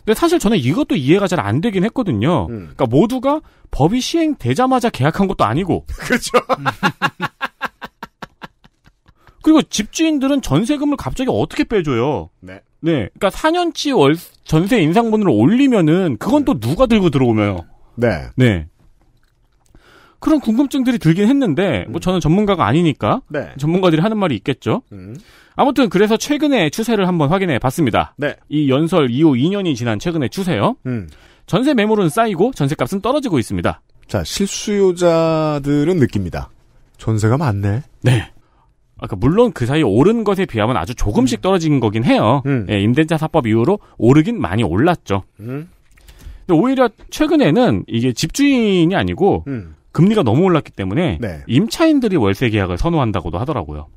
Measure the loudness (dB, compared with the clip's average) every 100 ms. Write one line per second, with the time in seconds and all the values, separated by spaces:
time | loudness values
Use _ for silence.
0 | -4 0 0 0 0 0 0 0 0 0
1 | 2 2 2 -2 0 -2 -2 -2 -2 -2
2 | -4 -2 0 -2 -2 -8 -12 -4 0 2
3 | 2 0 -2 -2 -4 _ -10 0 0 0
4 | -2 -2 -2 -2 -2 0 0 0 0 -2
5 | -2 0 -2 0 0 0 -2 -2 -4 -10
6 | -4 -4 -2 -2 -2 -4 -4 -4 -4 -4
7 | -6 -6 -12 -10 -12 -10 -12 _ -20 _
8 | -20 _ -20 _ -20 _ _ _ _ _
9 | _ _ _ _ 2 2 2 -2 -6 -2
10 | 0 0 0 -2 0 0 0 -2 -2 -4
11 | -4 -6 -2 -2 -2 -2 -2 -2 0 0
12 | 0 -2 -8 _ -20 -20 _ _ -2 -2
13 | -2 -4 -4 -2 -2 0 -2 -4 -2 2
14 | 4 2 -4 _ -2 0 2 2 2 2
15 | 2 2 2 4 4 4 4 4 4 2
16 | 0 -4 0 0 2 -2 -2 0 2 2
17 | 2 2 2 2 0 -2 -10 -20 -18 -4
18 | -2 -2 -4 0 2 2 -4 _ _ _
19 | _ _ _ _ _ _ _ -20 _ _
20 | _ _ 0 0 2 0 0 -2 -2 0
21 | 2 4 4 2 0 0 0 -2 -4 -6
22 | -4 -2 2 2 2 0 2 2 2 0
23 | -2 -2 -4 -10 -10 -6 -2 2 2 2
24 | 0 0 -2 -4 -4 -6 -2 -4 -6 -18
25 | -18 -18 -20 _ _ -2 0 2 2 2
26 | 2 0 -2 -2 0 2 0 -2 -2 0
27 | 0 2 2 0 0 -2 -2 0 0 0
28 | -2 -4 -8 -8 -6 -2 2 2 2 2
29 | 2 2 2 4 0 -2 -4 -4 -2 -4
30 | -4 -4 -4 -4 -4 -2 -2 -4 -6 -8
31 | -10 -16 -20 _ -4 0 2 2 2 2
32 | 0 0 0 0 0 0 -2 -2 -4 -4
33 | -2 -2 0 -2 -2 -2 -4 -4 _ _
34 | -8 -6 -4 -4 -4 -6 -4 0 0 2
35 | 2 2 2 0 -2 -4 -2 0 0 2
36 | 0 0 -6 -8 -10 _ _ _ _ -12
37 | -4 0 0 0 0 -2 -2 -4 -6 _
38 | 0 0 -2 -12 _ _ _ _ _ -14
39 | -10 -2 0 4 2 0 -2 0 2 4
40 | 4 2 0 -2 -2 -2 -2 -2 -4 -4
41 | -2 0 0 0 0 0 2 0 0 0
42 | 0 2 2 0 0 -4 -2 0 2 2
43 | 0 0 -2 -2 0 2 2 0 -4 -2
44 | 4 4 4 0 -2 -2 0 0 0 0
45 | -2 -6 -6 -16 -14 -14 -14 _ _ _
46 | -20 -20 -20 -12 0 2 2 2 0 -2
47 | -10 -2 0 4 4 4 2 0 -2 -2
48 | -2 -2 -4 0 2 2 2 2 2 2
49 | -2 0 2 0 -2 -10 -12 -20 _ 2
50 | 2 4 2 2 2 2 -2 -8 -4 -2
51 | -2 -2 -6 -10 -2 0 0 0 2 2
52 | 2 2 0 0 0 0 -2 -2 0 0
53 | 0 -2 -4 -6 -6 -6 -8 -10 -14